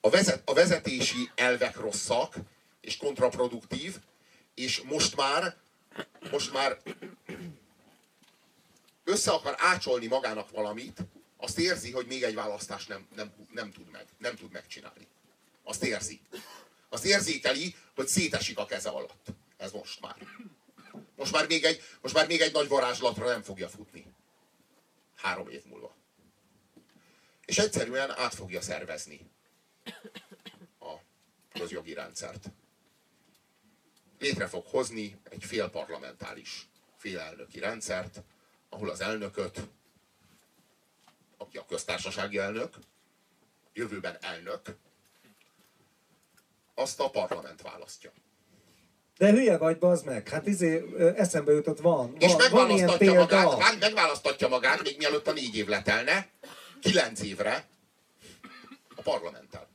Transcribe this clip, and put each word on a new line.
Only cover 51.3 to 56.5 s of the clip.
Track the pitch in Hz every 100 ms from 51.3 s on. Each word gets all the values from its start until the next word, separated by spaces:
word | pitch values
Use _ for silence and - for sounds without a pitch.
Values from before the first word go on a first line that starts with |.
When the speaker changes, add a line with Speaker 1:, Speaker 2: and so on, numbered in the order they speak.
| 160 147
Speaker 2:
jutott, | 151 151 151
van, | 170 156 120 131
Speaker 1:
És | 175
Speaker 2:
van, | 170 494
van | 247 247
ilyen | 196 180
Speaker 1:
megválasztatja | 175
Speaker 2:
példa. | 196 180 175 196
Speaker 1:
magát, | 175 170
várj, | - 220
megválasztatja | 208 214 151 139 143 139 127
magát, | 127 127 147
még | 135 139
mielőtt | 147 147 -
a |
négy | - 123 107
év | 101
letelne, | 101 104 107 127 190 190 _ -